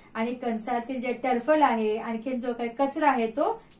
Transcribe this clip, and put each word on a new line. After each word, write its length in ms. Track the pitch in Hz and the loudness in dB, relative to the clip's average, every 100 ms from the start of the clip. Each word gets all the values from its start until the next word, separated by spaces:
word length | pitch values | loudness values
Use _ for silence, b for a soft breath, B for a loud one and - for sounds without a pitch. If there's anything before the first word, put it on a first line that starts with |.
| B | B
आणि 200 | 226 233 | -4 -4
कणसातील 680 | 247 240 220 262 240 226 262 | -2 -2 -2 -2 -4 -4 -4
जे 120 | 254 | -4
टरफल 480 | 233 262 240 233 311 | -2 0 0 4 6
आहे, 360 | 269 226 214 220 | 6 4 0 0
आणखीन 420 | 226 226 262 254 | -2 -6 -4 -4
जो 140 | 247 | -4
काही 160 | 233 233 | -4 -4
कचरा 400 | - 277 320 302 | 0 0 2 2
आहे 180 | 254 226 | 2 0
तो 360 | 247 339 453 B - | 0 -2 -2 B -10